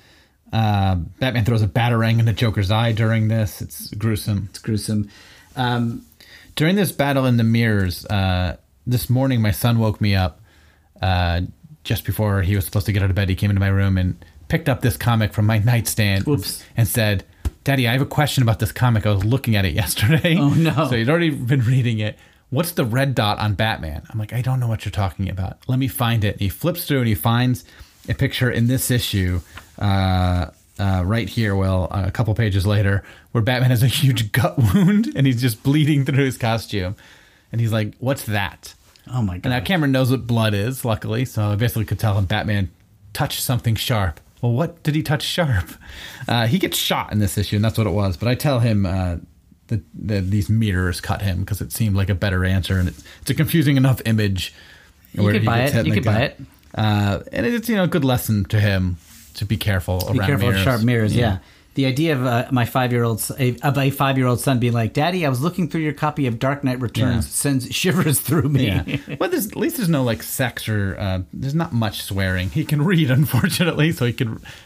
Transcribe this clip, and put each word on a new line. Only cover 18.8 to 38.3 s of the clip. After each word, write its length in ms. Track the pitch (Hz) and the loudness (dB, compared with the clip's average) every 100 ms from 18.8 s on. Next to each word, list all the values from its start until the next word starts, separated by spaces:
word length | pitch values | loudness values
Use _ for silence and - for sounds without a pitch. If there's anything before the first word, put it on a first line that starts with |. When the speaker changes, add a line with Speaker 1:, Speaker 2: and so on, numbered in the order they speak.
| 123 110 104 | 2 2 2
Speaker 1:
I 40 | |
was 120 | 101 | 2
looking 320 | 104 131 117 104 | 2 0 2 0
at 80 | |
it 80 | 95 | 2
<laughs> 80 | - | 0
yesterday." 540 | - - 107 156 175 160 | -2 0 2 4 4 4
Speaker 2:
Oh, 120 | 143 | 4
no. 360 | 127 165 127 143 | 4 2 2 0
Speaker 1:
So 60 | 120 | 0
he'd 120 | 113 | 2
already 220 | 170 165 | 2 2
been 320 | 139 123 139 | 0 0 2
reading 340 | 113 131 120 110 | 4 2 2 0
it. 180 | 107 - - _ _ | -4 -8 -16 _ _
"What's 200 | 123 170 | -2 -2
the 120 | - | -2
red 320 | 123 123 139 120 | -2 0 0 0
dot 240 | 104 - | 0 0
on 140 | 104 | -2
Batman?" 480 | 98 110 104 78 85 - | 0 0 -2 -6 -8 -8
I'm 80 | 110 | -8
like, 120 | 104 | -6
"I 80 | 117 | -4
don't 180 | 123 131 | -2 -2
know 80 | 120 | -2
what 160 | 107 | -4
you're 80 | 101 | -4
talking 360 | 101 98 - 92 | -2 -2 -2 -4
about. 300 | 90 92 - - | -4 -6 -8 -4
Let 140 | 131 | -2
me 80 | 135 | -2
find 340 | - 117 117 | -2 0 0
it." 120 | 101 | 0
And 60 | - | -2
he 80 | 98 | -4
flips 360 | - 160 175 - | -2 -4 -4 -2
through 120 | 139 | 0
and 80 | 117 | 2
he 80 | 104 | 0
finds 480 | 117 117 127 123 - - - _ - | 0 2 2 -2 -6 -20 -20 _ -8
a 60 | |
picture 360 | - 139 - 123 | -2 -2 0 0
in 160 | - 117 | 2 2
this 220 | 127 - | 2 0
issue, 500 | 123 - 101 92 90 - - - - | 0 0 0 0 -2 -4 -14 -20 -4
uh, 720 | 101 98 95 92 90 90 - - _ - | 0 2 2 2 2 0 -2 -8 _ -4
uh, 240 | 98 95 90 | 0 0 0
right 200 | 113 - | 0 -2
here, 280 | - 110 98 | -2 0 2
well, 320 | 95 92 87 | 2 0 0
a 200 | 101 92 | -2 -2
couple 240 | - 110 | 0 0
pages 320 | 104 117 98 98 | 0 2 2 2
later, 360 | 104 98 98 - - - | 2 2 0 -4 -14 -6
where 80 | 120 | -2
Batman 280 | 107 127 127 | 0 2 2
has 120 | 120 | 4
a 40 | 123 | 2
huge 440 | - 135 113 107 | 2 2 2 0
<laughs> 60 | - | 0
gut 200 | 170 - | 0 2
wound 520 | 110 202 180 208 277 139 | 2 4 4 4 2 2
and 100 | 135 | 2
he's 140 | 120 | 2
just 220 | 127 110 | 0 -2
bleeding 420 | 135 151 147 143 | 0 2 2 2
through 180 | 131 135 | 2 0
his 120 | 135 - | 0 -2
costume. 600 | 117 113 - 101 92 107 - - _ _ _ | -2 -2 -4 -6 -4 -8 -16 -20 _ _ _
And 100 | 117 | -2
he's 100 | 113 | 0
like, 220 | 110 107 - | 0 -4 -4
"What's 260 | 123 139 | -4 -4
that?" 500 | - | -4